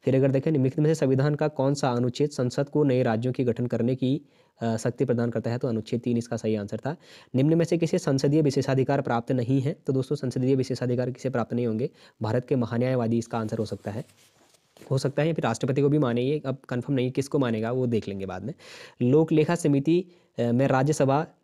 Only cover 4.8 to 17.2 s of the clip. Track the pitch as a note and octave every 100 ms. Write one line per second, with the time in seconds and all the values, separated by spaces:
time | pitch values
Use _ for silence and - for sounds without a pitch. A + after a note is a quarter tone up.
4.8 | B2+ - C3 A#2+ A#2 A2+ A#2 B2 C3+ A2+
5.8 | G#2+ A#2 B2 A#2 A#2 A#2 A2 G#2+ G2+ A2
6.8 | C3 E3 - - - - C#3+ E3 E3 F3
7.8 | D#3 F#3 - C3+ C#3+ D3 D3 C3+ C3+ C3
8.8 | C3 C#3 C3+ A#2 - B2+ A2+ C3+ C3 F3+
9.8 | - C3+ C3 D3 C3 C3 B2+ C3+ B2+ B2
10.8 | B2 B2 B2+ B2+ C3 B2 A2 A#2+ A#2+ A2
11.8 | - _ - _ A2 A#2 B2+ C3+ A2+ A#2
12.8 | B2+ C3 A2+ A#2 A2+ A#2 A2 A2+ G#2+ G2+
13.8 | - G#2 - _ _ _ _ _ _ _
14.8 | - C3 C3+ C#3 D3+ D#3 B2 A2+ C3 C#3
15.8 | C#3+ D3+ C3+ A#2+ B2+ D3+ C#3 C3+ - B2
16.8 | A#2+ C#3 B2+ C3